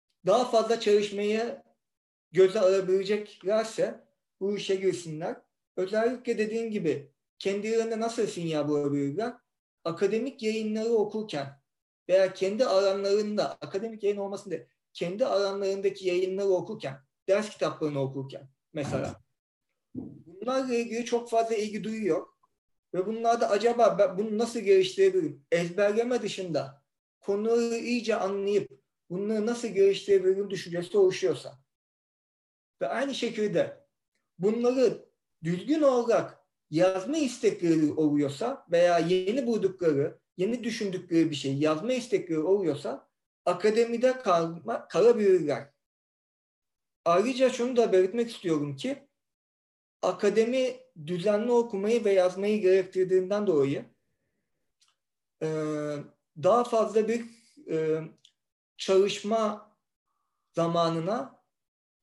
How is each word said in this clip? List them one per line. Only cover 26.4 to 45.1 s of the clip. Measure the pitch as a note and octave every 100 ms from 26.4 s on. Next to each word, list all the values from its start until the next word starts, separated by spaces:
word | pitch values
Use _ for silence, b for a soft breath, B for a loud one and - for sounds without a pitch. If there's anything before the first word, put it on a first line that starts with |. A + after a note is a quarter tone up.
| F#3 C#3+ C3+ - _ _ _ _
konuları | - G3+ A3 A#3 A#3 A#3
iyice | A#3 A#3+ A3 G#3
anlayıp | F#3+ G3+ G3 G#3 - - _ _ -
bunları | F3+ G#3 A3 G#3+
nasıl | A#3 A3+
geliştirebilirim | F#3+ G3 F#3+ - G3 F#3 F#3+ G3+
düşüncesi | F#3+ F3+ E3+ E3+ G#3
oluşuyorsa. | F#3 F3+ F#3 C#3 - - _ _ _ _ _ _ _ _ _ _ _ -
Ve | -
aynı | A3 C#4 B3+
şekilde | A#3 - G#3 D#3+ C#3 - _ _ _ _ _ -
bunları | F#3+ A#3 A#3+ C4 A#3 - - _ _ _
düzgün | D#3+ F3+ G#3 D#4
olarak | C#4+ B3 A#3 F#3+ - - _ _ -
yazma | D3+ F#3 F#3+ G3+ D#4+
istekleri | C4+ - G#3+ - E3+ D#3+ D3+
oluyorsa | D3 D#3 D3 C#3+ C3+ A#3 C4+ -
veya | E3+ F3 E3+
yeni | E3 F#3 F#3 B3+ A#3+
buldukları | G#3+ F#3+ - E3+ C#3 D#3 - _ -
yeni | G3 B3
düşündükleri | A3 - G3+ F3+ - E3 D3+
bir | C#3+
şey, | C#3 C3+
yazma | D#3 D#3 A3
istekleri | B3+ A#3 F#3 E3+ D#3+
oluyorsa | D#3 G3+ E3+ C3+ G#3 C4+ _ _ _ _ -
akademide | F3 G#3+ G#3+ A#3 A#3 B3+ B3+
kalma-, | G#3 E3+ E3 E3+ - B3 -
kalabilirler. | E3 A3